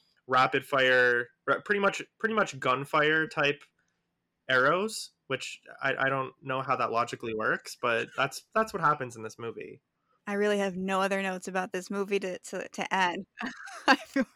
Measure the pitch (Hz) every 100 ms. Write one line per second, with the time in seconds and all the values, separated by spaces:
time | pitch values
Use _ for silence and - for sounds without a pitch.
0 | _ _ - 127 131 139 131 135 127 127
1 | 123 120 120 _ - 135 - 202 196 196
2 | - - 226 220 190 135 131 127 139 156
3 | 151 160 156 160 143 143 - _ _ _
4 | _ _ _ _ - 131 135 180 220 220
5 | - _ - 131 - - - - 135 -
6 | 135 135 131 - 135 135 131 127 113 113
7 | 117 123 117 110 113 180 - - 123 113
8 | 113 - 135 - - 220 220 190 156 147
9 | 127 117 110 - 117 - - - _ _
10 | _ _ - 202 208 202 196 180 190 190
11 | 190 196 190 185 226 190 185 - - 202
12 | 196 202 190 180 - 185 - - - 190
13 | 180 175 - - 240 - - 698 - -
14 | - 277 233